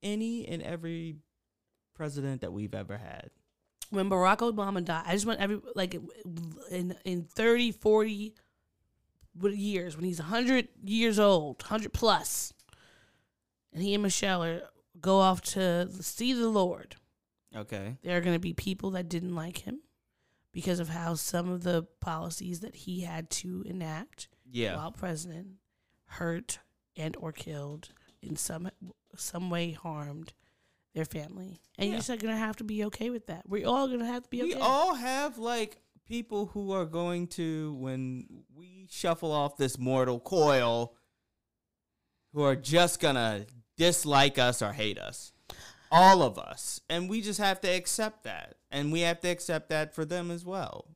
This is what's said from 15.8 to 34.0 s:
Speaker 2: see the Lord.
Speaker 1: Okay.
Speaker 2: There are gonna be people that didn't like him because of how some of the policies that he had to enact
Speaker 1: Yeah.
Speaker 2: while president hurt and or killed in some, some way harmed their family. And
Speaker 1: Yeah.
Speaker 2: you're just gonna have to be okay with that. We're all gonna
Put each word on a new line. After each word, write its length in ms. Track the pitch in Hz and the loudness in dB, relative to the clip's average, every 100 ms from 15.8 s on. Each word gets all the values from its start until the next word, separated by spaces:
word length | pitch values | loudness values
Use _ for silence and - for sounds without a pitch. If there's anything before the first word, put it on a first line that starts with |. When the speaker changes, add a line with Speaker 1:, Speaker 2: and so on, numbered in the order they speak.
| 180 190 | 0 -4
Speaker 2:
see 320 | 180 - 240 | -10 -2 0
the 160 | 254 226 | 2 4
Lord. 460 | 214 180 - - - _ _ _ _ _ 110 | 4 2 0 -10 -20 _ _ _ _ _ -12
Speaker 1:
Okay. 420 | 104 104 98 127 | -8 -8 -8 -10
Speaker 2:
There 120 | 175 175 | -4 0
are 40 | |
gonna 180 | 175 170 | 2 0
be 140 | 175 | 0
people 380 | 170 - 190 196 | -4 -4 -4 -4
that 180 | 185 175 | -4 -4
didn't 260 | 170 180 175 | -6 -4 -6
like 240 | 165 175 | -6 -10
him 200 | - 269 - _ _ _ _ _ _ | -10 -10 -12 _ _ _ _ _ _
because 280 | 175 185 175 | -6 -2 0
of 100 | 165 | -2
how 260 | 165 170 165 | -4 -4 -4
some 340 | - 175 175 | -2 -2 -2
of 140 | 180 | -2
the 200 | 175 170 170 _ | 0 0 -2 _
policies 600 | - 160 170 165 180 170 | -6 -6 -6 -8 -8 -8
that 140 | 208 - | -10 -14
he 260 | - 180 | -10 -8
had 280 | 170 165 165 | -6 -8 -6
to 320 | - 185 180 196 | -8 -6 -10 -8
enact 640 | 185 160 156 - - - _ 131 | -8 -8 -8 -12 -18 -20 _ -12
Speaker 1:
Yeah. 260 | 123 110 87 | -4 -2 -2
Speaker 2:
while 140 | 156 | -8
president 640 | 226 185 160 175 160 190 190 _ _ _ _ _ | -8 -8 -8 -10 -12 -16 -20 _ _ _ _ _
hurt 540 | - 170 170 240 - _ _ _ - | -8 -6 -6 -6 -12 _ _ _ -8
and 200 | 156 - | -8 -6
or 140 | 160 | -10
killed 580 | 151 - 151 143 151 - _ _ _ | -10 -12 -10 -10 -12 -16 _ _ _
in 140 | - 151 | -10 -6
some, 340 | - 160 180 - 180 - _ - | -6 -6 -10 -12 -20 -20 _ -12
some 340 | - 175 185 | -10 -6 -4
way 220 | 170 170 | -2 -4
harmed 600 | 156 170 151 147 143 165 _ _ _ _ _ _ | -6 -10 -8 -8 -10 -14 _ _ _ _ _ _
their 120 | - 160 | -6 -6
family. 540 | - 147 190 185 175 _ - | -6 -10 -12 -14 -16 _ -4
And 100 | 202 | -2
Speaker 1:
Yeah. 60 | 220 | -2
Speaker 2:
you're 60 | |
just 200 | 220 233 | -4 -4
gonna 140 | 220 220 | -4 -2
have 200 | 220 214 | -4 -6
to 60 | |
be 200 | 214 214 208 | -6 -4 -4
okay 240 | - 226 | -4 -6
with 180 | 240 - | -6 -8
that. 200 | 170 - | -14 -6
We're 200 | 202 - | -2 2
all 200 | 262 269 | 2 2
gonna 180 | 247 | -2